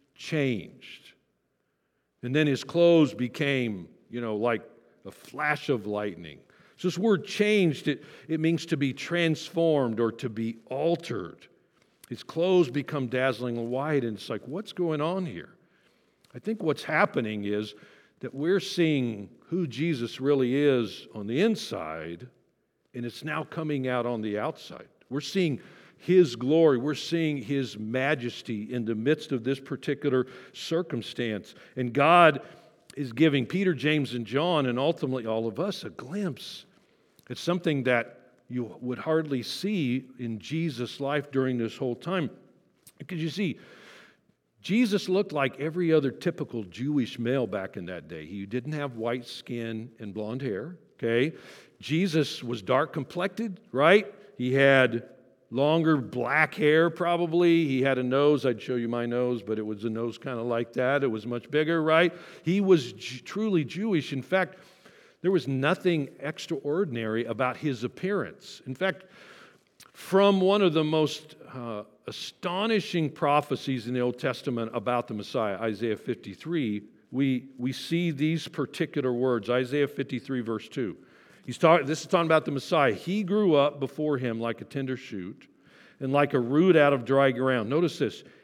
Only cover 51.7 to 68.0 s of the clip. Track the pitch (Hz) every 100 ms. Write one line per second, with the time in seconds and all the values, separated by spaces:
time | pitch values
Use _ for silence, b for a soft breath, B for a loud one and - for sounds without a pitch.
51.7 | - 101 160 190 156 143 - 120 117 95
52.7 | 131 147 160 131 175 190 196 226 175 _
53.7 | 127 156 208 208 - B - 123 135 139
54.7 | 135 123 117 - - _ _ - 120 147
55.7 | 165 160 147 104 123 120 147 151 - 151
56.7 | 160 170 170 175 170 170 170 175 165 147
57.7 | 131 135 127 127 135 147 147 135 110 -
58.7 | 123 117 120 120 120 123 120 104 110 107
59.7 | 101 113 110 117 113 139 120 120 117 117
60.7 | - 127 139 135 110 113 120 - 151 156
61.7 | 165 156 160 175 170 B B 160 196 190
62.7 | 170 117 - - 127 - 202 220 180 127
63.7 | 170 220 170 - 135 - 190 180 - B
64.7 | B B B B B 175 185 139 135 143
65.7 | 185 185 160 135 - 143 156 - 151 147
66.7 | 165 185 117 110 110 117 110 127 113 147
67.7 | 120 120 -